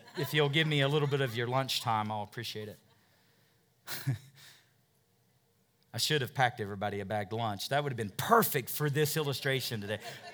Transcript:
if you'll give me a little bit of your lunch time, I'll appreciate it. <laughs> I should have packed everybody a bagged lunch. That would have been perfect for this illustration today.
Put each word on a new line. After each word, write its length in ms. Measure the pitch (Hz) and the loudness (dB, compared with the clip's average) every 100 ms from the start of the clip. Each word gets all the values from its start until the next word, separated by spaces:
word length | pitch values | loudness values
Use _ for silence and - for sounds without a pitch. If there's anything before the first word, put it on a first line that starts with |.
| - - | -10 -6
if 160 | - | 0
you'll 160 | 151 143 | 4 4
give 160 | 147 156 | 4 4
me 160 | 147 | 4
a 60 | 139 | 4
little 200 | 151 143 | 4 2
bit 140 | 139 | 2
of 160 | 135 113 | 0 -2
your 80 | 120 | 0
lunch 360 | 127 131 - | 0 0 -2
time, 300 | 120 110 107 | 0 0 0
I'll 120 | 107 | -4
appreciate 440 | 101 - 113 107 104 | -8 -10 -8 -8 -10
it. 120 | 90 _ _ _ _ _ _ _ _ _ _ - - - | -14 _ _ _ _ _ _ _ _ _ _ -12 -6 -4
<laughs> 100 | 123 - - - - _ _ _ _ _ _ _ _ _ _ _ _ _ | -4 -6 -20 -20 -20 _ _ _ _ _ _ _ _ _ _ _ _ _
I 60 | 113 | -2
should 220 | - 156 | 2 2
have 120 | 127 | 0
packed 260 | - 123 117 | 2 2 2
everybody 400 | 101 101 104 101 | -6 -4 -4 -2
a 60 | 98 | -4
bagged 280 | 107 95 | -4 -4
lunch. 360 | 110 113 101 - | -2 -2 -4 -2
That 140 | 139 | 0
would 80 | 147 | 0
have 60 | 117 | -4
been 160 | 104 - | -4 -4
perfect 540 | - 233 - 139 123 | 4 6 6 0 -2
for 180 | - 151 | -2 0
this 260 | 143 147 160 | 2 2 2
illustration 680 | 143 131 139 131 - 113 | -2 -2 0 0 -2 -4
today. 180 | 101 104 - - - | -4 -6 -8 -14 -16